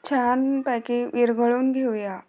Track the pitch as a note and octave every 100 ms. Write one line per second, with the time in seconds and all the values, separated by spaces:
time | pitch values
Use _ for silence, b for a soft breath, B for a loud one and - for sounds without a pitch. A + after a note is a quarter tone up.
0 | - C#4 B3 B3+ C4+ C4+ C4 A#3 A#3 A#3+
1 | A#3+ A#3+ A#3+ A#3 A#3+ B3 C4 C4 C4 G#3+
2 | G3+ F#3+